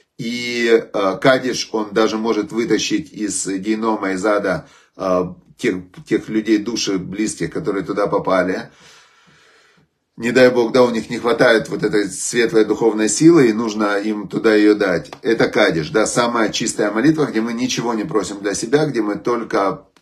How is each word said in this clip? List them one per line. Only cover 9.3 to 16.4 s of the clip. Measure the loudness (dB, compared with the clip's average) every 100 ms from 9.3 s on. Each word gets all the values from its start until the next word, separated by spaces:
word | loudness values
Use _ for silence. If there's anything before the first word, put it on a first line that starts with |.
| _ _ _ _ _ _ _ _ -8
Не | 0
дай | 6 6
Бог, | 6 2
да, | 4
у | 2
них | 0 -4
не | -4
хватает | -2 2 4 4 0
вот | -4
этой | -2 0 -2
светлой | -6 -4 0 2 2
духовной | 2 2 2 2 0
силы, | 4 6 8 6
и |
нужно | 2 -2 -2 -2 0
им | -2 -4 -6
туда | -2 2
её | 4 6 4
дать. | 2 -2 -6 -6
Это | -2 0 2
Кадиш, | 2 2 2 -2
да, | 0 0
самая | 0 0 0